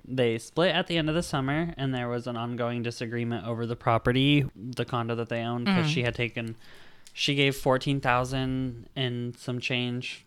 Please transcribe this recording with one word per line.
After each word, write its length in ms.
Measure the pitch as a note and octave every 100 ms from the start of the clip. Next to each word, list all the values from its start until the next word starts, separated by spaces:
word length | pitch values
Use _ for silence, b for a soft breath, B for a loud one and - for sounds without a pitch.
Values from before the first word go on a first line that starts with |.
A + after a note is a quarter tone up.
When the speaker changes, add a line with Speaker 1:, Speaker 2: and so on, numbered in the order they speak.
| -
Speaker 1:
They 300 | B2+ A#2 A2+
split 380 | - - F3+
at 140 | E3 F3
the 100 | E3
end 100 | D#3
of 60 |
the 80 | E3
summer, 500 | E3+ D3 C3 D3+ E3 D3
and 160 | C3+
there 140 | B2+ A#2+
was 180 | A#2+ A#2+
an 100 | A#2
ongoing 460 | A#2+ A#2+ A#2+ A#2+
disagreement 640 | A#2 - A#2 A#2+ A#2 A#2 A2
over 180 | A2+
the 120 | A#2 A#2+
property, 680 | B2 A2+ B2 B2+ C#3 D3 C3+
the 300 | - A#2+ B2
condo 300 | A#2+ A#2+ A#2
that 160 | A#2 A2+
they 100 | A#2
owned, 260 | A#2 A#2+ A#2+
'cause 180 | F#3 D#3
Speaker 2:
Mm. 80 |
Speaker 1:
she 80 | D3+
had 120 | A#2+
taken, 420 | A#2 A#2+ B2 A2+ A2+ B B B B B
she 200 | - -
gave 200 | C#3+ C#3 C3+
fourteen 440 | C#3 B2+ D3+ C#3
thousand 880 | C3+ B2 B2+ C3 C3 C3 C3 A#2 -
and 400 | C3+ B2+ A#2+ A#2+ -
some 220 | - B2
change 680 | - B2 B2 B2 - -